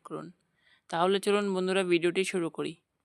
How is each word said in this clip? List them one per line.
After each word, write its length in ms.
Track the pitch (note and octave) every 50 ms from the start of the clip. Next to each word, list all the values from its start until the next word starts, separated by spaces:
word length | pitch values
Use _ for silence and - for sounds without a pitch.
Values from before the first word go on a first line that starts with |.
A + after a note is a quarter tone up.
| -
করুন। 220 | - D#3+ D3+ D#3 E3+ F3+ _ _ _ _ _ _ _ _ _ _ -
তাহলে 260 | - E3 F3 F#3 G3 G3
চলুন 260 | G3 G#3 G3+ G#3 G3+ G3+ F#3+
বন্ধুরা 280 | F#3 F#3 F#3 F#3 G3 F#3+
ভিডিওটি 380 | F3+ F3 E3+ D#3+ F3 E3+ F#3+ F#3+
শুরু 240 | - - F#3 E3 D#3
করি। 220 | - - D3 D3+ E3 - _ _ _ _